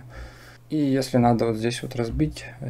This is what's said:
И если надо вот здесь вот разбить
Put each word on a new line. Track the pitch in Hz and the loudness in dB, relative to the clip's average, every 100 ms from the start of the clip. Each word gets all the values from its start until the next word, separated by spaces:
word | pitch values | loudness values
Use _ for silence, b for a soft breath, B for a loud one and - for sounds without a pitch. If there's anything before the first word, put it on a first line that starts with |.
| - B B B B B - | -18 B B B B B -6
И | 156 | 0
если | 143 135 123 127 | 2 2 2 4
надо | 120 113 117 | 6 4 2
вот | 110 | 0
здесь | 117 120 | -2 -2
вот | - | -6
разбить | 117 117 131 156 - - - | -4 -4 0 -2 -2 -14 -12